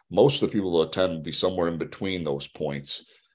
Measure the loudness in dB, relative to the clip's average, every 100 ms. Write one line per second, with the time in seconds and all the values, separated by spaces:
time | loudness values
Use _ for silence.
0 | _ 4 6 6 0 0 2 2 2 2
1 | 0 -2 -6 -2 0 0 0 -2 -6 -6
2 | -6 -4 -4 -4 -8 -6 -6 -4 -6 -10
3 | -10 -20 _